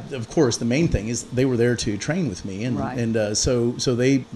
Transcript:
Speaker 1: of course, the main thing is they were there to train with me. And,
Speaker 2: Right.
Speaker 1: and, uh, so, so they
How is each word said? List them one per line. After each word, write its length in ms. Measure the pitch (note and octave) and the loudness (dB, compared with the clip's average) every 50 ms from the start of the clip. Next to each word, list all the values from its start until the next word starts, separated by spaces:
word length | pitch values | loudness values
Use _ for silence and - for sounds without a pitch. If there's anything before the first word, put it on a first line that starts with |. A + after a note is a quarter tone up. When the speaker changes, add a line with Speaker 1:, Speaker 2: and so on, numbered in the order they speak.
| A#2 - | -8 -10
Speaker 1:
of 180 | C#3+ B2+ A2+ - | -8 -8 -8 -2
course, 280 | - F3 D#3 A#2+ A2 - | 2 2 4 4 2 0
the 80 | - | 0
main 240 | A#2 A#2+ C#3+ E3+ D#3+ | 0 2 2 2 2
thing 180 | - G#2+ G2 A2 | 2 0 -2 -2
is 160 | A#2+ A2+ - | -6 -6 -6
they 220 | - B2+ A#2+ C3 | -4 0 0 2
were 120 | C3+ B2+ A2 | 2 4 4
there 180 | A#2 A#2+ A#2+ A2 | 4 2 2 0
to 200 | - A#2+ G#2 G2+ | -2 -2 -4 -2
train 320 | - - D3+ F#3+ F3+ C3 | -2 -2 -2 0 -2 -2
with 160 | F#2 - - | -4 -6 -8
me. 200 | G2+ F#2+ F#2+ A2 | -8 -8 -6 -4
And, 120 | B2+ C3 C#3+ | -4 -2 -2
Speaker 2:
Right. 180 | C3+ C3 B2+ B2+ | -4 -4 -2 -2
Speaker 1:
and, 180 | A#2 A2+ A2+ A2+ | -2 0 0 0
uh, 160 | G#2+ G#2 G#2+ | 0 0 0
so, 400 | - - C#3+ B2+ A#2+ A#2 A#2+ B2 A#2+ | 0 0 2 2 2 2 0 -2 -2
so 160 | - C3+ B2 | 0 0 2
they 300 | A2+ B2 C3 C#3 C3 B2 - - | 2 4 4 4 2 0 -4 -10